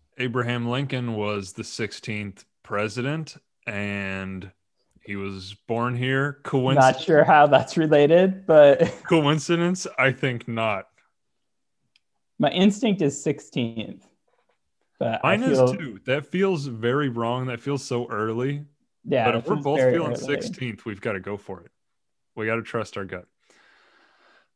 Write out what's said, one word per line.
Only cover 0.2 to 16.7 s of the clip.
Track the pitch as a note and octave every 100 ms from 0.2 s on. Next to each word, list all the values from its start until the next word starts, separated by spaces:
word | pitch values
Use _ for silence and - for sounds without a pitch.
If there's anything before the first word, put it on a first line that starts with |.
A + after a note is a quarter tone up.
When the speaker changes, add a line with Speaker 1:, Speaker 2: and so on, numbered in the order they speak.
| B2+ B2 A#2+ B2 A#2+
Speaker 1:
Lincoln | B2+ C3+ B2+ A#2+
was | G#2+ G#2 G#2 G2
the | -
sixteenth | G#2 - G#2+ - - G#2+ G2+ - _ _
president, | - G#2 G#2+ G#2+ C3 D#3+ D3+ - _ _ -
and | G2+ G2+ G2+ G2 F#2+ F#2+ F#2+ F#2 - _ _ _ _
he | - G2
was | G2 F#2+ F#2+ G#2 -
born | A#2 B2 B2
here. | B2+ C3+ C#3+
Speaker 2:
Not | C#3
Speaker 1:
Coincidence? | - C3+ C3 C#3 C3 C3
Speaker 2:
sure | - D3+
how | D3+ D3+ D3
that's | C3+ - E3+
related, | D#3 D3+ D3 E3+ F#3+ F#3+ -
but | D#3 C#3+ C3+ A#2+ -
<laughs> | -
Speaker 1:
Coincidence? | E3 C#3+ D3+ - E3+ F3 F#3 F#3 -
I | C3+
think | - C#3 A#2 -
not. | A2+ A2+ G2 - _ _ _ _ _ _ _ _ _ _ _ _ _ _ -
Speaker 2:
My | D3
instinct | F#3 G3+ G3+ A3+ F#3+
is | C#3+ C#3
sixteenth. | D#3+ C#3+ - - A#2 A2+ G2+ G2 _ _ _ _ _ _ _ _ _ -
But | A2+ A2+
I | C#3+ G#3
Speaker 1:
Mine |
is | B3 C3
Speaker 2:
feel | B2+
Speaker 1:
too. | - C#3+ G2 -
That | C#3+ D3+
feels | F3+ G3 E3
very | C#3